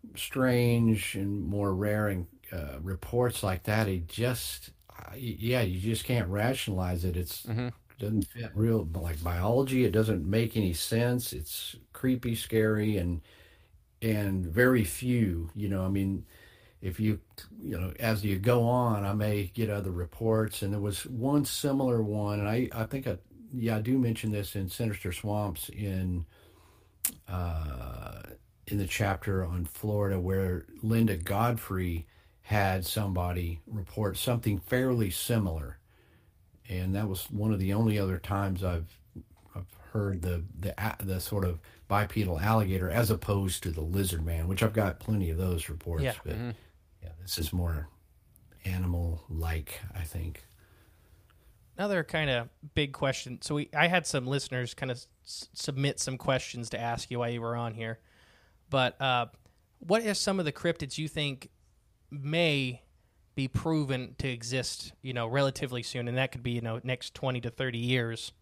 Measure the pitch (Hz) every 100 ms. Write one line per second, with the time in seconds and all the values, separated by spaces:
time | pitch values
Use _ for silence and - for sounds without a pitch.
0 | - - - 135 127 123 120 117 117 107
1 | - 101 101 101 80 101 101 95 104 107
2 | 104 95 85 - - 90 71 67 87 92
3 | - 120 123 120 101 95 - 110 110 92
4 | 82 - 120 113 - - - - - -
5 | - 110 123 90 110 123 101 90 104 113
6 | - 120 90 98 113 131 - 95 90 87
7 | 90 87 87 - - 113 123 - _ -
8 | 104 107 98 120 110 104 113 113 80 85
9 | 82 78 85 87 98 123 135 131 123 107
10 | 110 92 78 110 117 110 98 82 - 113
11 | 120 123 120 123 - - - - - -
12 | 131 127 120 113 - 110 110 107 107 104
13 | 87 85 - - - - _ - _ _
14 | 113 107 101 95 87 90 127 127 110 -
15 | 127 123 104 82 82 104 101 98 92 98
16 | 98 98 - - - - - _ 95 87
17 | 107 92 _ - - - 151 87 92 87
18 | 117 107 104 95 110 123 117 123 120 104
19 | 98 104 107 104 92 - 110 101 98 87
20 | 85 - 101 110 110 - 98 104 101 95
21 | - 123 131 147 139 - 143 135 131 117
22 | 107 107 104 104 104 113 123 117 110 135
23 | 127 90 - - - 127 113 110 107 131
24 | 120 107 110 104 95 101 95 - 113 95
25 | 92 85 107 104 104 80 - - 101 92
26 | 92 87 80 - - - - - _ _
27 | - - - 92 87 82 78 64 62 60
28 | - - - - _ _ - 104 92 -
29 | 101 95 - 95 90 87 85 - 107 104
30 | 101 95 90 95 92 90 - - 110 113
31 | 113 90 82 101 117 117 - 95 90 82
32 | - - _ _ - 107 98 92 87 -
33 | 101 90 87 87 85 82 - 110 92 -
34 | 101 92 - 117 113 98 - 127 131 123
35 | 101 - - 113 95 80 65 - _ _
36 | _ - _ _ _ - - 92 92 95
37 | 107 95 - 104 107 101 95 101 113 104
38 | 95 95 - 98 98 92 95 85 82 -
39 | - - - - - - 92 - - 110
40 | 101 92 90 85 85 - 95 - 107 -
41 | 101 92 - 104 92 85 - - - 101
42 | 104 110 95 80 101 110 95 92 92 101
43 | 104 107 - 101 98 - 87 78 78 95
44 | 92 85 80 80 82 95 113 107 98 -
45 | - 107 90 80 92 85 - 78 - 82
46 | 123 - 78 107 120 110 - _ _ _
47 | 82 80 92 - 78 90 85 78 78 -
48 | _ _ _ - - - 95 92 90 87
49 | 85 82 - 78 82 80 76 - - 92
50 | 80 87 82 73 - - - - - _
51 | _ - _ - - - _ - 202 190
52 | 151 160 151 123 120 _ 151 - 143 135
53 | 139 131 123 123 - 147 - 147 170 180
54 | 156 143 123 139 - 127 123 - 131 123
55 | - _ - - - - - 135 139 -
56 | - 131 - 131 - 123 117 117 117 120
57 | - 120 120 120 117 117 117 110 113 113
58 | _ _ - _ _ _ _ 139 123 -
59 | 135 123 120 - - _ _ _ 170 214
60 | 226 196 - 196 156 - 170 165 139 -
61 | 151 160 147 131 - _ _ _ _ _
62 | _ 143 139 165 170 143 131 123 _ _
63 | _ _ _ - 135 - 160 156 139 127
64 | 123 - 139 120 117 127 120 - - -
65 | 131 123 113 135 139 131 135 123 117 127
66 | 120 123 131 127 123 120 113 110 131 127
67 | - - 135 127 117 - 131 117 120 127
68 | 117 113 - _